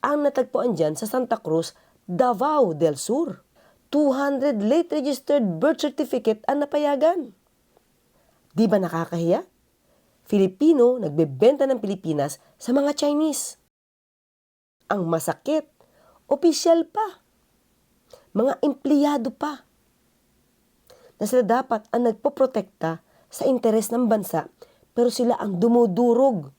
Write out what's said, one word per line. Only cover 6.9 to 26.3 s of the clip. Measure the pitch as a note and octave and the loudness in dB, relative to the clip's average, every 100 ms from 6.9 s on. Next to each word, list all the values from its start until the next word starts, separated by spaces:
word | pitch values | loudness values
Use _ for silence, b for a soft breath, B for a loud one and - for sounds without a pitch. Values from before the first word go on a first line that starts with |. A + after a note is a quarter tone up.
| C#4+ D#4 F4+ C4 - _ _ _ _ _ _ _ _ _ _ _ | 2 0 0 -6 -14 _ _ _ _ _ _ _ _ _ _ _
Di | D3+ A3 | -2 2
ba | G3 | 2
nakakahiya? | F3+ E3 E3 E3+ E3+ G3+ F#4 _ _ _ _ _ _ _ _ | 0 -4 -6 -4 0 0 -2 _ _ _ _ _ _ _ _
Filipino | G#3 F#3+ F#3 D4+ D#4 A#3+ B3+ | 0 0 2 2 6 4 2
nagbebenta | F#3 D3 D#3 C3 G#3+ C#4+ | -2 0 -2 4 2 4
ng | C4+ B3+ | 0 -2
Pilipinas | G3+ F#3+ E3 D3+ C#3+ - b b | -4 -6 -4 -4 -4 -6 b b
sa | - | -2
mga | C4 C#4+ C#4+ | 0 0 0
Chinese. | D4 D4 D#4 C#4+ - - _ _ _ _ _ _ _ _ _ _ _ _ _ | 0 0 -2 -4 -8 -14 _ _ _ _ _ _ _ _ _ _ _ _ _
Ang | G3+ E3+ | -4 -2
masakit, | E3 D#3+ D#3+ - D#4 D4 _ b b b b b | -2 -4 -6 -2 -4 -4 _ b b b b b
opisyal | C#4 E4+ D4+ E4+ E4 E4 | 0 2 2 2 2 0
pa. | - G#4+ - _ _ _ _ _ _ _ _ _ b b | -4 -6 -8 _ _ _ _ _ _ _ _ _ b b
Mga | F#3+ B3 C4 D4 | 0 0 0 -2
empleyado | C#4 C#4+ D4 C#4+ C#4+ A#3 | -2 0 2 2 0 -4
pa. | - D4 C#4+ _ _ _ _ _ _ _ _ _ _ _ _ _ b b b | -6 -8 -8 _ _ _ _ _ _ _ _ _ _ _ _ _ b b b
Na | |
sila | G#3+ B3+ G#3 | 0 0 2
dapat | A#3 C4 A3 - | 0 0 -6 -2
ang | A#3+ A#3+ | 0 0
nagpoprotekta | A3 D4 C#4+ C4 A#3+ F#3+ _ D#3+ D#3+ b b b | 0 -4 0 0 0 -8 _ -6 -6 b b b
sa | - - | -4 0
interes | B3+ A#3+ A3 G#3+ | 0 2 0 0
ng | A#3 B3 | -2 0
bansa, | G#3+ F#3 E3 C#3+ _ b b b | 0 -2 -6 -6 _ b b b
pero | - B3 | 0 0
sila | - A#3+ A#3+ | 2 0 0
ang | G#3 F3+ | -2 0
dumudurog | A3+ A#3 A#3 F3+ A#3+ A#3 C4+ | 2 4 4 2 2 4 4